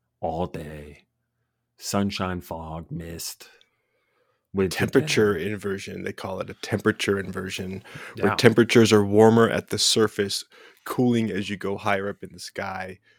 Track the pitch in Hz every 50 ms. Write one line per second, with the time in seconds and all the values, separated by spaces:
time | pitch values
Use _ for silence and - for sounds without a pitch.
0 | _ _ _ _ - 82 80 82 87 85 - 80 76 73 76 76 73 76 71 -
1 | _ _ _ _ _ _ _ _ _ _ _ _ _ _ _ _ - - - 101
2 | 101 98 98 - 98 92 90 90 - - 87 82 80 80 80 82 82 - 73 85
3 | 82 82 85 82 - - - - - - _ _ _ _ _ _ _ _ _ _
4 | _ _ _ _ _ _ _ _ _ _ - 98 95 90 - - - - - 139
5 | 151 156 - - 107 104 101 80 85 101 107 98 95 101 95 98 - - 95 92
6 | 92 98 101 - - 101 95 92 - - 101 - - - 110 101 - 110 104 -
7 | - - 98 98 95 92 92 95 95 98 - - 95 92 95 95 - - - -
8 | - - - - 95 101 107 - - 120 110 - 117 110 - 123 113 104 107 107
9 | 101 101 101 104 113 113 113 117 113 107 - - - - - 104 - - - 117
10 | 110 104 - - 101 98 - - - _ _ - - - _ _ - - - -
11 | 127 123 120 117 113 104 92 95 104 92 104 90 - 98 98 98 104 107 101 98
12 | 98 101 101 - - 90 87 90 - - - - - 95 95 92 95 92 95 -
13 | _ _ _